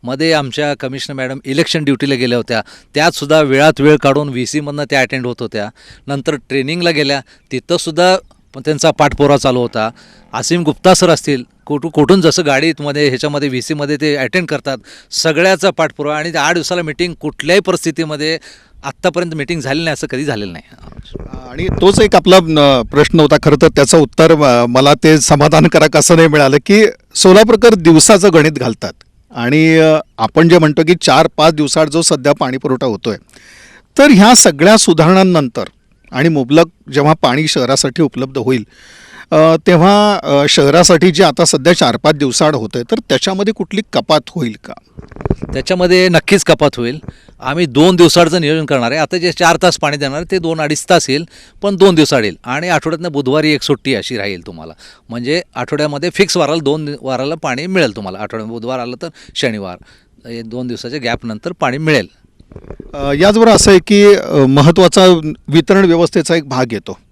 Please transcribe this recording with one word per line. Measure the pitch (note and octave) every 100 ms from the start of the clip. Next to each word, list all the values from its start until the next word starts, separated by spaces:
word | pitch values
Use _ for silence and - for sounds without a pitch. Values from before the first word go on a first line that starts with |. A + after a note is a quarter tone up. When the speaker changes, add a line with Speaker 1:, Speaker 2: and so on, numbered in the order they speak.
Speaker 1:
मध्ये | A#2+ C3+ E3
आमच्या | D#3 C#3 A#2 D3
कमिशनर | C#3 C3+ C3 - C3+
मॅडम | B2+ C3+ C3+
इलेक्शन | C3+ D#3+ E3
ड्युटीला | C#3+ C3+ C#3 C3+
गेल्या | B2+ A#2+
होत्या, | A2 A2+ - - _ D3
त्यातसुद्धा | E3 - C#3+ D#3
वेळात | D3 C3+ D3+ D3
वेळ | C#3+ D3+
काढून | C#3 C#3 D3
व्हीसीमधनं | B2+ A#2+ D3+ D3 C#3+ C#3+
त्या | C#3
अटेंड | B2+ C3 B2
होत | A#2+
होत्या. | A2+ A2 G2+ _ _ - -
नंतर | C#3 C3 D3
ट्रेनिंगला | _ C#3 C3+ E3+ E3+
गेल्या, | D3+ C#3+ C#3 - _ _
तिथंसुद्धा | B2 _ E3+ - D#3 F3+ F#3 _ _ _
पण | C3+ C3+
त्यांचा | D3+ D#3+
पाठपुरावा | - D3 - C#3+ C#3+
चालू | C3+ B2+
होता. | A#2+ A#2 A2 - _ _ _
आसिम | A2+ - F3
गुप्ता | D#3 - F#3
सर | F#3 F3+
असतील, | D#3 - C#3 A#2+ _ -
कुठू-, | D3 -
कुठून | - C#3+ F#3+
जसं | E3 C#3+ D#3
गाडीमध्ये | C3+ D#3+ D3+ D3 C#3+ D3
ह्याच्यामध्ये | B2+ D3+ C#3+ C#3+
व्हीसीमध्ये | B2+ - D3+ C#3+ D3
ते | D3+ C#3+
अटेंड | C3 F3+ E3+
करतात, | D3 - C3 - - _
सगळ्याचा | - E3 D3+ F#3 F#3 F#3+
पाठपुरावा | D#3+ D#3 - D3 D3+
आणि | D#3+
त्या | D#3+
आठ | C#3+
दिवसाला | F3 - F3+
मीटिंग | D#3+ D3 F3
कुठल्याही | D#3+ D#3 - C#3+ F#3+
परिस्थितीमध्ये | F#3 F3 E3 D3 D#3+ D3+ D3+ D#3+ - - _ _
आत्तापर्यंत | C#3 - F3+ E3+ F3 D#3
मीटिंग | C3+ E3+
झाली | C3 D3
नाही, | E3
असं | C#3+ D3
कधी | C3 D3
झालेलं | A2+ G2+
नाही. | E2 _ - - - - - - - -
Speaker 2:
आणि | D3 F3+ -
तोच | F#3 G3+
एक | G#3+ F3+
आपला, | F3+ F#3
न, | E3 D3+ C#3+ C3
प्रश्न | A2 C#3 D3 E3+
होता. | D3 D3
खरं | - C#3+
तर | E3
त्याचं | - C#3+ E3
उत्तर, | C#3+ - D#3+ D#3+
अ, | D3 A#2+ A#2+
मला | B2 C#3
ते | D3 D#3 D#3
समाधानकारक | - D3+ D3 D#3 D#3 D#3+ D#3 D3+
असं | - E3
नाही | E3
मिळालं | D3+ C#3 D3 -
की | G3+ G#3+ - _ -
सोलापूरकर | F#3+ F#3+ A3+ A3+ A#3
दिवसाचं | G#3+ D#3+ D#3+ - G#3 G3
गणित | E3 D3+
घालतात | C#3+ A#2+ A2 F#3+ - _ _ _ -
आणि, | A#2+ D3+ D#3+ D#3+
अ, | D#3+ D#3 - -
आपण | A2+ - E3
जे | E3+
म्हणतो | D#3 D3
की | D#3+ F3
चार | - D#3 E3 -
पाच | D#3
दिवसात | D#3 C#3+ D#3+ D#3
जो | D#3
सध्या | E3 D3+ C3+
पाणी | C#3+ C#3 B2+
पुरवठा | D3 B2+ C3
होतोय, | G2+ A#2+ G2+ _ _ _ - - - _ -
तर | C#4+
ह्या | G3+ G#3 A#3+
सगळ्या | G3 C#3+ E3+ A3
सुधारणांनंतर | - D#3+ D#3+ F#3+ F#3+ E3+ C3+ A#2+ F#2+ _ _ _ _
आणि | C3+ D#3+
मुबलक | D#3 B2 D3+ E3+ _ -
जेव्हा | C#3 C#3+
पाणी | D#3 C#3+ B2+ D#3
शहरासाठी | D3 B2 C3+ C#3+ B2
उपलब्ध | D3+ A#2 C3 C3+
होईल, | A#2+ B2+ G#2 _ _ - - - -
अ, | D#3 D#3+ D#3+ -
तेव्हा, | F3 F3+ G#3 G#3 G3
अ, | - C#3+ C#3+
शहरासाठी | - C#3+ D#3 F3 E3+ F#3
जे | D#3
आता | F3+ C#3 E3
सध्या | E3 C3+
चार | F3 D3 B2
पाच | D3+ D3+
दिवसाआड | C#3 A#2 D#3 D3
होतंय, | G#2+ B2+ A#2
तर | A3 -
त्याच्यामध्ये | C3 - F#3+ G3+
कुठली | A3 F#3 G3+ G#3+
कपात | - - D3+ -
होईल | F3 B2 G#2 -
का? | - _ - - - - - -
Speaker 1:
त्याच्यामध्ये | C3+ - F#3 F3+ F3+ F3+
नक्कीच | E3 - G3
कपात | - D#3 D3 -
होईल. | A#2+ D3+ - - _ _
आम्ही | B2+ D3+ E3+
दोन | B2 E3+ F3+
दिवसाआडचं | E3+ F3 E3 F3
नियोजन | D3 D#3+ D3+
करणार | C#3 A#2
आहे. | D3
आता | D3+ F#3
जे | E3+
चार | - E3+ E3+
तास | F3+ -
पाणी | D3+ D3
देणार | C#3 C#3+
आहे, | E3+
ते | F#3+
दोन | E3 D#3+
अडीच | D3+ D3+ -
तास | F3 -
येईल, | C3+ E3+ - - _
पण | G3+ G3
दोन | F#3+ E3
दिवसाआड | D3 C#3
येईल. | G#2+ E2
आणि | - C#3 F3
आठवड्यातनं | D#3+ D#3+ D#3+ F3
बुधवारी | C#3+ B2+ D3 D3+
एक | D3
सुट्टी | - C#3 C3+ A#2
अशी | - A#2+
राहील | G2+ F#2 E2
तुम्हाला, | E2+ D#2+ D#2+ - _ _
म्हणजे | A2+ A#2+ E3 - -
आठवड्यामध्ये | B2 D3 D3+ C#3+ E3+
फिक्स | - G3 F3+
वाराला | C#3+ E3
दोन | C#3 D#3 D3
दि-, | D3
वाराला | B2+ B2+ C#3 D#3+
पाणी | D3 B2 F3
मिळेल | F#3+ C#3 G#2
तुम्हाला. | G2 F#2+
आठवड्यामध्ये | G#2 A2+ A2
बुधवार | A#2 A#2 C3
आलं | A#2+ B2
तर | E3+ - - -
शनिवार, | C3 G#2+ G2 F2 _ _ _ _ A#2+
हे | A#2
दोन | A2+ A#2+ B2+
दिवसाच्या | A2+ A#2+ C#3+
गॅपनंतर | A#2 A#2 A#2 G#2+ F3 F3
पाणी | D3 C3
मिळेल. | D#3+ C#3+ F2 _ _ _ _ - - - -
Speaker 2:
अ, | C#3+ C#3
याचबरोबर | C#3+ F#3+ G#3+ A#3
असं | G#3 -
आहे | F#3+ -
की, | G3+ G3+ G3
अ, | - D3+ C3
महत्त्वाचा | C#3 C#3+ E3+ F3+ G3+ F#3 E3+ D3+ - -
वितरण | D3+ - G3 F#3+
व्यवस्थेचा | E3 E3+ F#3+ D#3 E3+
एक | C#3
भाग | B2+ B2+
येतो | A2 - F#2 _